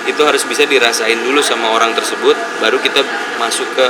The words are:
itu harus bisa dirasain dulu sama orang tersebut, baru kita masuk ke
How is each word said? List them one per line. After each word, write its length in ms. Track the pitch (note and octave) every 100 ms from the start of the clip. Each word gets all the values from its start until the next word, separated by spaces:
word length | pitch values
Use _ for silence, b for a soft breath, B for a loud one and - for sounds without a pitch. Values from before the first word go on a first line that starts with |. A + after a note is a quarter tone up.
itu 160 | - -
harus 240 | D3 C#3
bisa 240 | C3+ C3 C#3+
dirasain 480 | C3 A#2 A2+ A2+ A2+
dulu 160 | B2 C#3+
sama 320 | C3+ A#2 A2+
orang 240 | A2+ A2+ A2
tersebut, 400 | - A2+ B2 D3+ - -
baru 160 | A2 C3+
kita 160 | C3+ C#3+ C3+ - - A#2+
masuk 240 | A#2 B2 A#2+
ke 140 | -